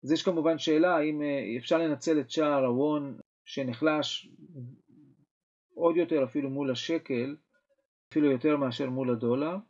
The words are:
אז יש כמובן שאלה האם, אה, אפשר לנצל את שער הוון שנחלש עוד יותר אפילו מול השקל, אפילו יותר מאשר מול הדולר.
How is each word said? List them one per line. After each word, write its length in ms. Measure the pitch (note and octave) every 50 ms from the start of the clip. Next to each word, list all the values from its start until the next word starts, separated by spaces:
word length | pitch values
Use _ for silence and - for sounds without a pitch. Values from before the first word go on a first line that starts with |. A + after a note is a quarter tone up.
| -
אז 80 | C3+
יש 120 | D#3 D#3+ -
כמובן 340 | G3 F3+ D#3+ D3+ D#3+ E3 D3+
שאלה 380 | - E3+ D#3 D3+ E3+ F3+ F3+
האם, 260 | D#3+ D3 D#3 D#3 D3+
אה, 360 | D3 D3 C#3+ C#3 A#2+ G2 A2+ B2+
אפשר 200 | B2 - E3+ D#3+
לנצל 420 | E3+ D#3+ D3+ - - E3 D#3+ D3+
את 120 | C3+ A#2
שער 340 | - D#3+ D#3 D3 C#3+ C#3 C3
הוון 520 | B2+ A#2+ B2 C#3 D3+ D3+ D3 C#3+ C#3 C3 - - _ _ _ _
שנחלש 840 | - - - C3+ B2+ A#2+ A2+ D3 D#3 D#3 D3+ C#3+ - - - - - - - D#3 - F3 C#3 B2 A#2+ C#3 D3+ _ _ - - D3 C3+ C3+ _ _ _ _ _ _ _ _ _ _ _ _
עוד 240 | - E3+ E3+ E3 E3+
יותר 260 | E3+ E3 E3 D3+ C3+
אפילו 260 | B2 - D3+ C#3 C#3
מול 220 | C3+ C#3 C#3+ C3+
השקל, 640 | B2+ A#2+ - - E3 E3 D#3+ - C3+ A#2+ A#2+ C3+ - - _ _ _ _ _ _ _ _ _ _ _ _ _ _
אפילו 220 | - D#3+ D3+ D3
יותר 260 | C3+ B2 - D3+ D3+ C#3+
מאשר 320 | C#3 B2+ B2 - C#3+ C3
מול 220 | B2+ C3 C3+ B2
הדולר. 460 | B2 A2+ A#2+ A#2 A#2+ C3+ C#3+ D#3 F3 G3 A3 _